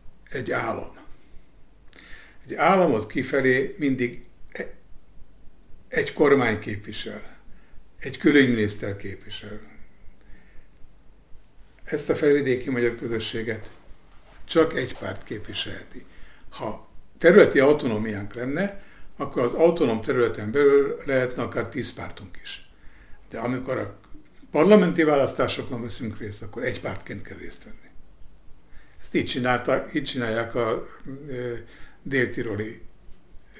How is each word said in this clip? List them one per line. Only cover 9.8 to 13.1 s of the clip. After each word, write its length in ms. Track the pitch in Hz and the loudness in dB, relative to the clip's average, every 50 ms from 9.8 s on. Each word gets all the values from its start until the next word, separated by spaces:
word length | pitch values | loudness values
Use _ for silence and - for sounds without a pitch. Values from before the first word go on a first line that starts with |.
| - - - - - - - - - - - - - - - - - - - - - - - - - - - - - - - - - - - - - - - - - | -14 -14 -14 -16 -16 -16 -16 -16 -16 -16 -16 -16 -16 -16 -14 -14 -14 -16 -16 -16 -16 -16 -16 -18 -20 -20 -20 -20 -20 -18 -16 -16 -16 -18 -20 -20 -20 -20 -20 -14 -10
Ezt 260 | - 156 147 - - | -6 -6 -4 0 0
a 60 | 143 | 0
felvidéki 540 | - 156 147 143 143 135 127 123 127 - 139 | 2 4 4 4 4 4 2 0 0 0 -2
magyar 260 | 131 120 120 120 117 | 0 0 2 0 0
közösséget 760 | - - 117 | -2 -4 -4